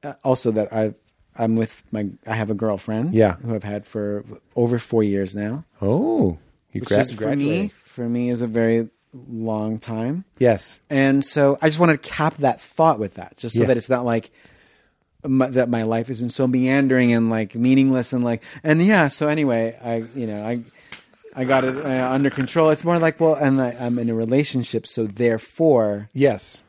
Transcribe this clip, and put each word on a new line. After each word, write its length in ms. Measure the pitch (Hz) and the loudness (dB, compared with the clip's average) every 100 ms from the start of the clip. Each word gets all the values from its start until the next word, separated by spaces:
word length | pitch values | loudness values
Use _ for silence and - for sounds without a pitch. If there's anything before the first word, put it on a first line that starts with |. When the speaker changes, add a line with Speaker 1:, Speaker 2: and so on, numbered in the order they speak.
Speaker 1:
uh, 120 | 147 135 | -14 -8
also 260 | 135 131 120 | 0 0 2
that 200 | 110 104 | 0 -2
I've, 220 | 113 110 92 _ _ _ - | -2 -4 -4 _ _ _ -4
I'm 200 | 113 113 | 0 0
with 260 | 113 - _ | -2 -6 _
my, 180 | 110 101 - - | -6 -6 -8 -8
I 80 | 110 | -4
have 140 | 107 | -4
a 40 | |
girlfriend 600 | 104 110 98 - 110 143 | -2 -2 -4 -4 -4 0
Speaker 2:
Yeah. 220 | 110 107 87 | 4 4 2
Speaker 1:
who 180 | 117 | -6
I've 100 | 110 | -6
had 220 | 98 104 104 | -6 -10 -8
for 380 | 110 104 104 104 107 _ - | -8 -6 -6 -10 -20 _ 0
over 220 | 120 120 | 0 0
four 240 | - 117 | 0 0
years 320 | 107 98 95 | 2 0 -2
now. 300 | 101 104 131 165 _ | -4 -6 -8 -12 _
Speaker 2:
Oh, 560 | 98 131 294 330 95 80 _ _ _ | 0 2 0 2 0 -2 _ _ _
you 80 | - | -12
Speaker 1:
Which 80 | 123 | 0
Speaker 2:
gra-, 100 | 101 | 0
Speaker 1:
is, 120 | 123 | 0
for 100 | 113 | -2
me, 20 | 110 143 | -4 -2
Speaker 2:
graduated. 360 | 143 165 208 | 0 -2 -4
Speaker 1:
for 360 | _ _ - 120 | _ _ -10 -4
me 220 | 120 123 | -2 -2
is 100 | 120 | -2
a 60 | 117 | -2
very 420 | 113 113 117 113 _ _ | 0 2 2 0 _ _
long 680 | 131 131 117 113 110 107 110 | -20 -14 -8 -6 -4 -4 -6
time. 460 | - 113 117 165 190 _ | -6 -6 -4 -6 -10 _
Speaker 2:
Yes. 420 | 123 104 - - _ | 2 2 -2 -16 _
Speaker 1:
And 340 | 139 135 135 | 0 2 2
so 340 | 139 - 139 139 | 0 2 2 2
I 60 | 160 | 0
just 100 | 156 | 2
wanted 240 | 170 151 | 2 2
to 60 | - | -2
cap 280 | - 156 - | -2 -2 0
that 220 | 139 117 | 0 0
thought 380 | - - 160 127 | -8 2 2 2
with 160 | 101 | -2
that, 220 | - 87 - | -8 -18 -12
just 180 | 120 | -4
so 80 | 113 | 0
Speaker 2:
Yeah. 40 | 117 | 2
Speaker 1:
that 80 | 120 | 2
it's 140 | 110 | 2
not 140 | 127 | -2
like 260 | 123 117 113 _ _ _ _ _ _ _ _ _ | 0 -2 -4 _ _ _ _ _ _ _ _ _
my, 240 | 143 131 131 | -2 0 2
that 180 | 127 120 | 2 0
my 140 | 117 | 0
life 260 | 110 113 117 | 0 -2 -2
isn't 200 | 120 120 | -6 -8
so 160 | - 131 | -2 0
meandering 680 | 127 127 135 135 127 123 | 2 2 2 2 4 4
and, 180 | 117 113 | 4 2
like, 240 | 113 107 | 0 -4
meaningless 580 | 113 123 131 135 131 120 | -2 2 4 4 2 0
and, 120 | 127 | -2
like, 180 | 120 117 - - | -2 -4 -8 -10
and 200 | 156 156 | 0 2
yeah, 240 | 180 214 147 | 4 4 2
so 200 | - 151 | 0 -2
anyway, 480 | 151 147 117 113 117 | 0 0 0 -2 -4
I, 220 | 120 117 113 127 | -6 -6 -6 -8
you 80 | 117 | -8
know, 180 | 104 | -6
I, 160 | 107 120 117 _ - - _ _ - - | -6 -6 -8 _ -20 -20 _ _ -20 -6
I 80 | |
got 200 | 127 135 | 0 2
it, 100 | 131 131 | 2 -4
uh, 280 | 151 131 127 | -4 -2 0
under 180 | 131 139 | 0 0
control. 400 | 131 131 170 156 | 0 -4 2 2
It's 140 | 151 | 2
more 140 | 165 170 | 0 2
like, 180 | 165 156 | 2 2
well, 160 | 165 | 2
and 260 | 151 147 135 | 2 2 2
I, 140 | 127 123 | 0 -4
I'm 180 | 123 120 | -4 -2
in 100 | 117 | -2
a 60 | |
relationship, 720 | 113 113 131 147 131 117 117 - | -2 0 0 0 -2 -4 -6 -6
so 200 | - 110 | -6 -6
therefore 1000 | 98 120 113 - - 165 131 107 101 107 | 0 0 0 -6 0 4 4 2 -2 -8
Speaker 2:
Yes. 500 | 127 139 104 - - | 2 2 2 -8 -16